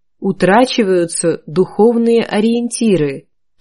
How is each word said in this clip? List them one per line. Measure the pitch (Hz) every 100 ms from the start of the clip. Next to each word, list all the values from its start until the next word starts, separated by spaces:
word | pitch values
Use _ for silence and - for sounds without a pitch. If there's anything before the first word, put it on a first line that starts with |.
| _ _
утрачиваются | 196 - 180 214 254 - 196 185 170 - 170 151 -
духовные | 156 185 - 220 233 233 233 -
ориентиры, | 208 226 233 240 - 226 175 143 135 - _ _ _